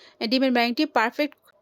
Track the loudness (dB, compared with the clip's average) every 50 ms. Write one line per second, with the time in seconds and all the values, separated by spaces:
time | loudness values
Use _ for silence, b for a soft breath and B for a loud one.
0 | b b b b -4 -2 0 0 2 2 2 2 0 0 0 -2 -4 0 0 0
1 | 0 0 0 -2 -4 -4 -4 _ _ -20 _ _